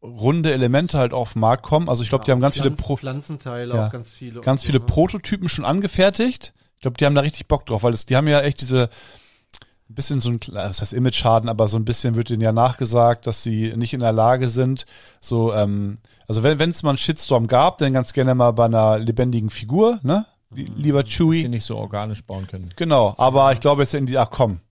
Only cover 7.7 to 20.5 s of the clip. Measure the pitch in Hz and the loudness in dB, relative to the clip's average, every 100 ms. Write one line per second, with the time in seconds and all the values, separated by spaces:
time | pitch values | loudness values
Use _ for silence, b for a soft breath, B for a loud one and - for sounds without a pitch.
7.7 | 110 120 113 - - 151 147 143 143 127 | 0 0 0 0 0 4 2 2 -2 -2
8.7 | 127 120 B B B B B B - _ | 0 0 B B B B B B -20 _
9.7 | _ _ 113 139 143 120 117 - 101 98 | _ _ -8 -4 -2 -2 -4 -6 -8 -6
10.7 | 95 101 107 127 - 120 113 117 110 110 | -6 -6 -2 0 0 2 2 2 0 0
11.7 | 113 110 117 127 113 113 117 110 110 123 | 0 -2 -2 -2 -2 -2 0 0 2 2
12.7 | 120 120 117 117 117 - 113 - 110 110 | 0 -2 2 4 2 -4 -6 -4 -2 -2
13.7 | 110 117 131 117 110 110 127 127 117 127 | -2 -4 -2 -2 2 2 2 0 0 -2
14.7 | 131 - B B B - 117 113 107 104 | -2 -8 B B B -6 -2 0 0 0
15.7 | 101 101 104 b b b 110 120 151 160 | -2 -6 -8 b b b 0 2 2 0
16.7 | 170 151 135 - 156 - 127 113 123 156 | 0 -2 -2 -2 -4 0 0 2 4 4
17.7 | - 143 131 123 - 131 127 120 113 117 | 2 0 0 -2 0 0 4 2 4 2
18.7 | 113 110 110 113 113 123 120 107 - 110 | 4 4 2 0 -2 0 0 -4 -6 -4
19.7 | 151 220 233 131 180 214 _ _ | 2 2 2 0 -2 -2 _ _